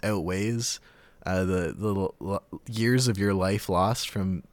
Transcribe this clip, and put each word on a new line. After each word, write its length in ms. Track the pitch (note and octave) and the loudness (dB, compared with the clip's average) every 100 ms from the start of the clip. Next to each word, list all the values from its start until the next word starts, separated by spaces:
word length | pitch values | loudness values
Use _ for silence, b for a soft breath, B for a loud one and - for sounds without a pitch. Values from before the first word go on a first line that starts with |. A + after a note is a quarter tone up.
outweighs, 720 | G#2 G2+ E2+ F#2 G#2+ A#2 A#2 - b b b b - | -2 -2 -2 -2 -2 -2 -4 -8 b b b b -2
uh, 140 | F#2 | 0
the, 300 | F#2 F2+ E2 - | 2 0 -2 -2
the 180 | G#2+ | -2
l-, 200 | G2 F#2+ - | -2 -4 -6
l-, 200 | F#2+ G2 - - - | -6 -6 -6 -14 -8
years 400 | A2 A#2 B2+ B2 | 0 2 4 4
of 100 | G2 | 2
your 160 | G2+ | 2
life 340 | G2 F#2 G2+ - | 2 2 0 0
lost 400 | F2+ G2 B2 - | 2 2 0 -4
from 360 | G#2 F#2+ F2+ - | -2 -2 -2 -6